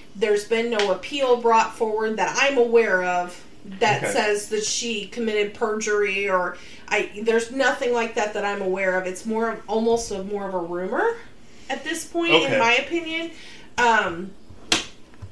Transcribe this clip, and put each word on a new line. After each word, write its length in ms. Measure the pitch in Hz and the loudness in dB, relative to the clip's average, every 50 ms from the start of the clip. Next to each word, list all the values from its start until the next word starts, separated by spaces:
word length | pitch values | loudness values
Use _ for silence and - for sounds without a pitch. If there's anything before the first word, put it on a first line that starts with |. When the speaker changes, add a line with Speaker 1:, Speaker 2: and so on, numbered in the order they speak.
| - - - | -16 -16 -4
Speaker 1:
There's 280 | 196 220 214 208 208 - | 0 2 2 2 2 2
been 260 | - 226 226 233 240 | 2 0 0 2 2
no 200 | 233 208 202 190 | 2 2 2 2
appeal 460 | 185 190 - - 294 285 269 254 247 | 2 0 -2 -4 -2 0 4 4 4
brought 400 | 226 220 233 226 226 220 - - | 4 6 6 6 6 6 4 0
forward 400 | - 226 220 214 214 220 220 220 | -2 -2 0 0 0 0 0 0
that 200 | 202 185 - - 233 269 | 0 0 0 2 2 2
I'm 160 | 277 277 247 | 4 4 4
aware 460 | 240 233 226 233 226 202 185 185 180 | 4 6 6 6 6 6 4 2 2
of 360 | 180 180 180 180 180 - - - - - - - 202 190 - | 2 0 0 0 -2 -6 -12 -16 -18 -18 -16 -16 -14 -2 2
that 240 | 240 214 208 - - | 2 2 4 2 0
Speaker 2:
Okay. 100 | - - | 0 2
Speaker 1:
says 360 | 247 220 208 208 202 - - | 2 2 2 2 0 -2 -2
that 160 | 220 208 214 | -2 -2 -2
she 420 | - - - 240 233 220 208 196 | -2 -2 -2 -2 -2 -4 -4 -6
committed 480 | - - 240 226 220 214 208 208 202 - | -6 -6 -4 -2 0 0 0 0 0 -2
perjury 720 | - 240 214 214 220 214 214 208 208 208 196 190 196 202 196 | -2 -2 -2 -2 -2 0 0 2 2 2 2 0 -2 0 2
or 280 | 185 180 180 180 - - - - - - - - | 2 2 0 0 -4 -8 -14 -16 -18 -18 -6 -2
I, 220 | 208 208 185 - - 208 226 | 0 0 0 -2 -6 -2 0
there's 300 | 226 226 233 226 - 262 | 2 2 2 2 0 0
nothing 400 | 269 262 262 277 - 269 240 240 | 2 2 2 2 2 0 0 2
like 240 | 233 226 226 - | 2 0 0 0
that 180 | 233 214 214 214 | -2 -2 -2 -2
that 100 | 202 196 | -2 -2
I'm 160 | 202 202 196 | -2 -2 -2
aware 380 | 190 190 185 196 196 185 185 185 | -2 -2 -2 0 0 0 0 0
of. 80 | 180 | 0
It's 180 | 180 185 - - | -2 -6 -6 -6
more 260 | 220 220 220 226 226 | -4 -2 0 0 0
of, 100 | 214 - - - | -2 -4 -6 -2
almost 420 | 220 226 226 233 233 233 - - | 0 0 2 4 2 2 0 -2
a, 140 | 208 190 190 | -6 -6 -6
more 240 | 202 208 202 196 190 | -6 -6 -4 -4 -4
of 60 | 190 | -4
a 40 | 180 | -4
rumor 580 | 170 170 175 175 185 196 240 311 415 466 466 - - - - - - - - - - - | -4 -4 -4 -4 -4 -2 0 0 2 0 0 -2 -6 -14 -16 -18 -18 -18 -18 -14 -8 -8
at 140 | 269 277 - | -8 -6 -4
this 200 | 320 330 320 - | -4 -4 -4 -6
point, 280 | - - 339 339 330 - | -4 -4 -2 2 4 4
Speaker 2:
Okay. 200 | - - 269 - | 4 4 4 2
Speaker 1:
in 60 | 262 | 4
my 160 | 226 233 240 | 4 4 4
opinion. 560 | 262 277 - 330 339 330 320 320 330 330 330 - - - - - - - - - - | 2 0 -2 -4 -4 -4 -4 -4 -6 -6 -8 -10 -14 -16 -16 -16 -16 -18 -8 -2 2
Um, 540 | 254 240 226 220 196 185 170 165 196 196 - - - - - - - - - - - - - - - - - - - - | 4 4 4 4 2 0 -2 -6 -8 -10 -12 -14 -16 -18 -18 -18 -2 0 0 0 0 -4 -14 -18 -20 -20 -18 -18 -16 -16